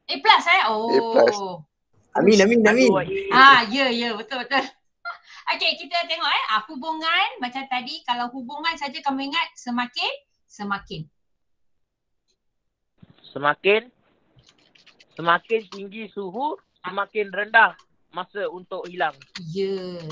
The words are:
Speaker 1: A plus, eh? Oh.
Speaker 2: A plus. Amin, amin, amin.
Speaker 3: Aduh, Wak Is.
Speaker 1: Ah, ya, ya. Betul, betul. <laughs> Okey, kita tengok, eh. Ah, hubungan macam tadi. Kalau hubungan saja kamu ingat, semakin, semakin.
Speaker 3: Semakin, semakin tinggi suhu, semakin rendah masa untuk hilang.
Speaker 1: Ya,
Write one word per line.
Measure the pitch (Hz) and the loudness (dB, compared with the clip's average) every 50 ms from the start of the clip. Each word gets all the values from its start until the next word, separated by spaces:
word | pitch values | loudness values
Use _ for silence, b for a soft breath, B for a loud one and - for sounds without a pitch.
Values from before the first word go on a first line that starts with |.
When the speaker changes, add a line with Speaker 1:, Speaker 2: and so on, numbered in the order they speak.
| _ | _
Speaker 1:
A | - 320 - | -10 -8 2
plus, | - 440 415 285 262 | 6 6 6 6 6
eh? | 339 349 381 330 | 4 4 4 4
Oh. | 220 220 214 226 | 2 0 0 0
Speaker 2:
A | 233 - - - 226 | 2 2 2 2 4
plus. | - 508 - - - 202 196 - 180 165 151 _ _ _ _ _ _ _ _ _ - | 4 6 6 6 4 0 -4 -8 -10 -12 -14 _ _ _ _ _ _ _ _ _ -2
Amin, | - 151 196 220 | 2 4 6 6
amin, | 202 202 208 240 233 | 6 6 6 6 4
amin. | 214 208 214 247 262 | 4 4 4 6 4
Speaker 3:
Aduh, | 240 190 | 4 4
Wak | 190 180 | 2 0
Is. | 175 - - - - | -4 -6 -6 -4 2
Speaker 1:
Ah, | - 247 262 277 269 247 233 | 6 8 10 10 8 8 4
ya, | 202 214 277 277 | 0 0 0 0
ya. | 254 233 233 240 240 220 | 0 0 -2 -4 -4 -6
Betul, | 208 226 - 277 254 240 | -6 -8 -8 -10 -10 -6
betul. | - 277 277 | -2 -2 -2
<laughs> | - - - _ _ _ _ _ - - - - _ - - - - - 330 | -2 -4 -8 _ _ _ _ _ -14 -14 -14 -14 _ -20 -20 -10 -6 -6 -4
Okey, | - 370 330 294 | -2 -2 -4 -4
kita | - 339 277 349 349 339 | -4 -6 -6 -4 -4 -4
tengok, | 285 320 330 330 | -4 -6 -4 -2
eh. | 285 330 466 539 - | -2 -2 -2 -2 -2
Ah, | 220 - - | -2 -2 -4
hubungan | - 320 262 269 320 320 320 320 320 339 359 392 453 - 440 | -6 -12 -10 -8 -6 -6 -4 -2 -2 0 0 0 -2 -4 -6
macam | 262 247 247 269 262 | -8 -8 -8 -8 -8
tadi. | - 254 247 233 254 302 320 - | -6 -6 -6 -6 -8 -14 -10 -6
Kalau | - - 240 240 240 | -6 -4 -4 -4 -8
hubungan | 254 269 247 233 285 285 311 330 - | -8 -10 -12 -12 -10 -6 -6 -6 -4
saja | - 277 277 277 320 | -6 -8 -10 -10 -8
kamu | - 277 269 262 277 277 | -6 -4 -4 -4 -4 -4
ingat, | 285 339 330 - - | -4 -4 -4 -6 -8
semakin, | - - 247 240 247 240 247 - 330 349 453 554 554 _ _ _ _ _ | -14 -10 -6 -4 -4 -4 -6 -6 -6 -6 -6 -6 -10 _ _ _ _ _
semakin. | _ _ - 208 202 202 196 - - 190 156 156 - _ _ _ _ _ _ _ _ _ _ _ _ _ _ _ _ _ _ _ _ _ _ _ _ _ _ _ _ _ _ _ _ _ _ _ _ _ _ _ - _ _ - | _ _ -12 -8 -8 -8 -8 -8 -12 -12 -14 -14 -14 _ _ _ _ _ _ _ _ _ _ _ _ _ _ _ _ _ _ _ _ _ _ _ _ _ _ _ _ _ _ _ _ _ _ _ _ _ _ _ -20 _ _ -20
Speaker 3:
Semakin, | - - 135 139 147 147 - - 185 208 220 233 254 _ _ _ _ _ _ _ _ _ _ _ _ _ _ _ _ _ _ _ _ _ _ - _ _ | -16 -8 -4 -2 -2 -2 0 2 2 2 2 0 -4 _ _ _ _ _ _ _ _ _ _ _ _ _ _ _ _ _ _ _ _ _ _ -20 _ _
semakin | - 160 170 170 175 - - 226 220 214 180 | -4 0 2 2 2 0 -2 -4 -4 -4 -6
tinggi | - 202 196 202 190 220 220 190 | -14 -14 -14 -14 -14 -14 -14 -12
suhu, | - 202 202 185 175 226 269 302 359 392 _ _ _ _ - | -10 -10 -10 -8 -8 -6 -6 -6 -6 -8 _ _ _ _ -12
semakin | 180 185 196 202 196 - 214 208 196 | -8 -6 -6 -6 -4 -4 -4 -4 -4
rendah | 185 190 208 214 226 233 220 185 170 - _ _ _ _ _ _ | -4 -6 -4 2 4 4 4 4 2 -2 _ _ _ _ _ _
masa | - 175 180 - - 202 190 | -12 -12 -12 -10 -8 -8 -8
untuk | 160 156 180 185 - 190 180 143 | -6 -8 -10 -14 -12 -10 -10 -10
hilang. | 180 175 180 175 156 143 139 - _ - - 180 | -10 -6 -4 -4 -4 -4 -8 -18 _ -18 -16 -14
Speaker 1:
Ya, | 160 160 196 196 190 196 190 185 180 175 175 165 156 | -10 -6 -4 -4 -4 -4 -6 -8 -10 -12 -12 -12 -12